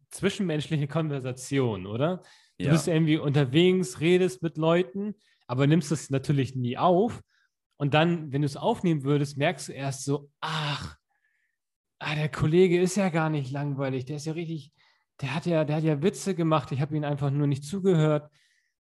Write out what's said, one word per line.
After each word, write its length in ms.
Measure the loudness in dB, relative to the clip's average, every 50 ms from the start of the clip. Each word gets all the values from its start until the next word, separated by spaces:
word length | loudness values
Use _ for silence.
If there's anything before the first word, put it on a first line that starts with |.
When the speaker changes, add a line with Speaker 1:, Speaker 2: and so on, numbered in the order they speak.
| _ _
Speaker 1:
zwischenmenschliche 800 | -12 -4 -2 -2 -2 -2 -2 -2 -2 -2 -2 -2 -2 -2 -2 0
Konversation, 1000 | -2 -2 -2 -2 -4 -4 -6 -6 -8 -8 -8 -2 0 2 2 2 0 -2 -6
oder? 380 | -6 -4 0 0 0 0 -2 -8 -16 -20 _ _ _ _ -4
Du 80 | 2
Speaker 2:
Ja. 60 | 2
Speaker 1:
bist 160 | 2 4 4 2
irgendwie 300 | 2 2 4 2 2 0
unterwegs, 840 | 0 0 2 2 2 2 4 4 4 4 4 2 0 -2 -4 -2
redest 420 | 2 2 4 4 4 2 -2 -4
mit 160 | -6 -6 -4 0
Leuten, 560 | 2 2 4 2 2 -2 -4 -8 -8 -8 -8 _ _ _ _ _ _
aber 220 | -6 0 2 4 6
nimmst 240 | 6 4 4 0
es 180 | -4 -4 -4 -4
natürlich 460 | -4 -4 0 0 0 0 0 -2 -2
nie 200 | -4 -4 -4 -2 0
auf. 440 | 2 4 4 4 2 0 -2 -8 -16 _ _ _ _ _ _ _ _ _ _ -4
Und 160 | -4 2 4
dann, 380 | 4 4 4 2 -2 -4 -4 -2
wenn 80 | -2
du 60 | -2 -2
es 100 | -2 -2
aufnehmen 460 | -2 -2 -2 0 0 0 0 0 0
würdest, 340 | 0 2 2 0 -2 -2 -2
merkst 300 | -2 -2 -2 -2 -8 -12
du 40 | -10
erst 320 | -8 -6 -6 -6 -6 -4
so, 260 | -4 -4 -4 -6 -10 _ -10
"Ach, 560 | -8 -6 -6 -4 -4 -4 -6 -6 -8 -12 -14 _ _ _ _ _ _ _ _ _ _ _ _ _ _ _ _ _ _ _ _ -10
ah, 160 | -6 -4 -2
der 140 | -2 -2 -2
Kollege 520 | -2 0 0 2 6 6 6 6 6 4
ist 140 | 2 2 2
ja 140 | 0 0 0
gar 200 | 0 0 0 0
nicht 220 | 0 -2 -4 -4
langweilig, 540 | -6 -6 -4 -4 -4 -2 -4 -2 -2 -4 -6
der 100 | -6 -10
ist 100 | -8 -6
ja 80 | -8 -6
richtig, 380 | -6 -6 -8 -8 -10 -10 -14 _ _ _ _ _ _ _ _ _ -10
der 140 | -8 -6 -6
hat 100 | -4 -2
ja, 200 | 0 0 2 2
der 100 | 2 0
hat 80 | 0 2
ja 180 | 2 0 2
Witze 320 | 2 0 -2 -2 -4 -4 -2
gemacht, 380 | 0 2 2 2 2 0 -2
ich 80 | -4 -4
habe 160 | -2 -2 -2
ihn 80 | -4 -2
einfach 260 | -2 -2 -2 -2 -2
nur 160 | 0 2 2
nicht 200 | 2 0 -2 -4
zugehört." 640 | -8 -8 -2 2 2 4 4 4 4 2 0 -2 -6 _ _ _ _ _ _ _ _ _ _